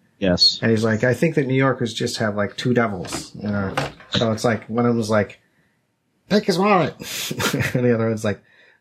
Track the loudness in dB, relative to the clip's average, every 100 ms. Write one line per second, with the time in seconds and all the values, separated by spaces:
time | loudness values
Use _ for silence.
0 | _ _ 0 4 4 2 2 2 2 2
1 | 2 2 2 2 0 2 2 0 -4 -4
2 | -4 -2 -2 -2 -4 -4 0 2 0 -2
3 | -8 -10 -10 -10 -4 -4 -4 -4 -8 -10
4 | -6 -2 0 0 0 -2 -2 0 2 0
5 | 2 0 0 -6 _ _ _ _ _ _
6 | _ _ -2 0 2 2 2 2 2 -4
7 | -10 -8 -8 -4 -2 -2 -2 0 2 2
8 | 0 -2 -2 -4 _ _ _ _